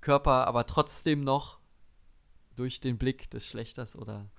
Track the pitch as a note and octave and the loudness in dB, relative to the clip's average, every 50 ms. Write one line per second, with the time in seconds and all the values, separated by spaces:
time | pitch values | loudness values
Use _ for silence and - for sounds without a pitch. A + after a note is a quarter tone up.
0 | - D3+ C#3+ C#3+ C#3+ D3+ C3+ B2+ B2 - A#2+ A#2+ A#2+ - - - D3 - - - | 2 4 4 4 6 6 4 6 4 4 2 2 0 2 2 0 2 2 0 -2
1 | - D#3+ D3+ C#3+ C#3+ C3+ C3+ C#3+ - - - - - _ _ _ - - - - | 0 2 2 2 2 2 0 0 0 -4 -10 -16 -20 _ _ _ -20 -20 -20 -20
2 | - - - _ _ _ - - - _ - - B2 B2+ - - - C3 B2 G#2+ | -20 -20 -20 _ _ _ -20 -20 -20 _ -10 -8 -6 -6 -6 -4 -4 -4 -2 0
3 | A#2 C3 C3 - - - - - - - - A2+ A#2 - - - A#2+ - - - | 0 0 0 -2 -6 -10 -10 -10 -10 -8 -8 -10 -10 -10 -10 -12 -12 -12 -12 -12
4 | - A2 G#2+ G#2 G2+ G2+ - | -12 -10 -10 -10 -12 -14 -16